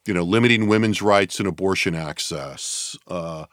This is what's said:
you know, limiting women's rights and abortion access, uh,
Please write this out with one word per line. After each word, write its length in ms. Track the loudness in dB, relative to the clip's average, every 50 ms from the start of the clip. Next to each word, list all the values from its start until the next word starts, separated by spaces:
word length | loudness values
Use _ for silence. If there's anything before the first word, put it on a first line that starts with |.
| -6
you 80 | -4 -2
know, 80 | -2 0
limiting 440 | 2 2 4 6 6 4 4 4 4
women's 340 | 4 4 4 2 0 0
rights 380 | 2 4 4 4 4 2 -2 -4
and 80 | -4 -4
abortion 480 | -4 -2 -2 -2 0 0 -2 -2 -2
access, 1000 | -4 -6 -8 -8 -8 -8 -8 -8 -8 -8 -10 -12 -12 -10 -8 -8 -8 -8 -10 -12 -14 _ -10
uh, 380 | -10 -8 -8 -8 -10 -12 -14 -16